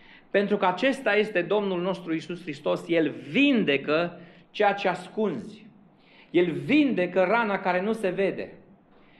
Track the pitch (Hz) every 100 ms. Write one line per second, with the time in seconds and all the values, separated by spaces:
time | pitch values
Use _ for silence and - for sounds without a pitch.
0 | - - - 196 202 202 190 180 262 262
1 | 208 208 214 180 170 208 202 180 185 175
2 | 175 160 151 175 - 143 - 175 - 170
3 | 147 120 139 185 285 247 156 139 143 156
4 | 175 - - - - - 208 196 190 170
5 | - - 208 127 - - - - - _
6 | _ - - 170 175 143 139 294 277 190
7 | 180 190 180 226 220 190 190 180 202 220
8 | 196 175 190 117 92 - - - _ -
9 | -